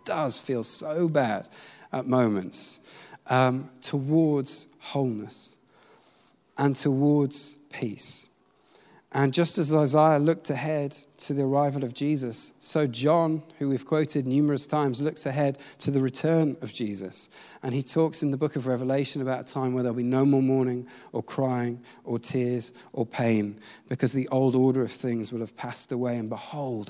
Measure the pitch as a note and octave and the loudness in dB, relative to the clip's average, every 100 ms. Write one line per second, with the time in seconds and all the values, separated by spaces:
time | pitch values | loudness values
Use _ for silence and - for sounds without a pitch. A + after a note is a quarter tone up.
0 | - E3 C3 - - B2 A2 - - D#3+ | -4 -2 0 0 -2 -2 0 -2 -2 -2
1 | E3+ D3+ A#2+ G2+ - - - - - C3 | 0 2 0 -2 -6 -18 -20 -20 -10 -6
2 | B2 B2+ A#2 G2+ F#2 - - - - - | 0 2 4 2 -4 -6 -6 -10 -18 -20
3 | - - - B2+ B2+ C3 D3 - - C#3+ | -20 -12 0 4 4 2 -6 -8 -4 -2
4 | C3+ D#3+ D#3 C#3+ C3+ - - - - C#3+ | 2 4 4 2 0 -4 -8 -16 -6 -2
5 | C3 G#2+ G#2+ - - - _ _ _ - | -2 -2 -8 -12 -14 -18 _ _ _ -20
6 | _ _ _ _ _ - C#3 C3 D3 C3+ | _ _ _ _ _ 0 0 2 2 4
7 | D3 D3 C#3 - - - - - A#2+ - | 4 4 2 -2 -6 -8 -14 -8 -6 -4
8 | - - - _ _ _ _ - _ - | -4 -6 -10 _ _ _ _ -20 _ -20
9 | _ C#3 C#3 D3 E3 - D3 D#3 C#3+ D3+ | _ 0 2 2 2 2 2 4 4 6
10 | D#3+ D3 D3+ E3 - C3 D#3 D#3 C#3+ - | 6 6 2 0 -2 -4 -2 -2 -4 -8
11 | - - - C#3+ C3+ C#3 C#3+ C#3 B2+ A#2+ | -18 -10 -4 -2 2 2 2 0 -4 -2
12 | C#3+ D3 B2 G#2+ - - - D#3+ C#3+ A#2 | -2 0 -2 -6 -10 -10 -2 0 0 2
13 | C#3+ E3+ E3 D#3 - - C#3 C3+ - D#3 | 4 4 2 0 -6 -6 -2 -2 0 0
14 | D3 D3 C3 C3+ D3 C#3 - D3+ C#3 A#2+ | 0 -2 0 2 2 2 0 0 0 0
15 | D3 D#3+ C#3+ C3+ C#3+ C#3 - - - C#3 | -2 -2 -4 0 0 -2 -10 -6 0 0
16 | C3 - D#3 E3 D3+ - A2 - G#2+ G2 | 0 0 2 4 2 -2 -8 -6 -6 -6
17 | F#2 - - - - - B2+ A#2+ - D#3+ | -8 -10 -12 -14 -20 -10 -4 -4 0 0
18 | D#3+ - D3 C3+ D3 C#3 B2+ B2 B2+ C3+ | 2 0 -2 0 -2 -2 -2 -2 0 0
19 | C3 D3 C3 B2+ - C#3 C3 B2+ B2 A#2+ | 0 -2 -4 -4 -6 -4 -2 0 0 0
20 | B2 C3+ C#3 C3+ C3 C3+ B2+ B2 B2 - | 0 4 4 4 4 2 2 -2 -8 -18
21 | - A#2+ - - C3 B2 A#2+ A#2+ - - | -10 -8 -6 -2 -2 0 -2 -6 -12 -14
22 | - A#2 - C3 B2 B2 - - - - | -6 -4 -2 -2 0 -2 -6 -12 -10 -6
23 | A2+ - A#2 A2 G#2 G#2 - - - C3 | -4 0 2 2 0 -6 -16 -16 -8 -2
24 | B2+ C3+ - C3 C3 B2+ C3 C3 A#2 - | 0 0 0 2 4 4 4 2 -2 -4
25 | B2+ A#2 G#2 A#2+ G#2+ - B2 - - A#2+ | -4 -4 -4 -6 -8 -10 -10 -8 -6 -4
26 | B2 A#2+ A2 A2 - D3+ C3+ A2+ | -2 -4 -6 -8 -10 -8 -6 -6